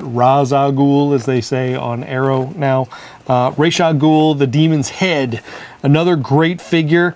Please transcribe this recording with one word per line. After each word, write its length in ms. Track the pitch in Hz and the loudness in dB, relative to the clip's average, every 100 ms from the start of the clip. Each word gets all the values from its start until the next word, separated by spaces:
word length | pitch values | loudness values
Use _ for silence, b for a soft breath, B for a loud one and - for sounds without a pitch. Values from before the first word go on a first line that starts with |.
Ra's 500 | 151 120 123 135 139 | -6 0 2 4 2
al 200 | 139 143 | 2 0
Ghul, 400 | 139 143 139 143 | 2 2 2 2
as 120 | 143 | 0
they 160 | 113 127 | 0 -2
say 340 | 117 127 127 | -2 -4 -4
on 280 | 127 127 120 | -4 -6 -8
Arrow 500 | 131 131 135 135 131 | -6 -2 0 0 -4
now. 320 | 175 139 131 127 B B B - | -4 -2 -2 -2 B B B -2
Uh, 260 | 127 127 139 | 0 0 0
Ra's 220 | 160 160 | 0 2
al 140 | 170 | 0
Ghul, 440 | 156 151 156 156 147 | 2 2 4 2 2
the 100 | 139 | 0
Demon's 420 | 135 160 156 131 | 2 2 2 -4
Head, 520 | - 190 156 131 113 B B B B | -4 -2 -2 -2 -6 B B B B
another 320 | 139 147 175 | 2 2 2
great 460 | 170 123 139 160 180 | 0 0 2 2 -2
figure. 540 | - 170 156 170 175 | -2 -2 2 2 2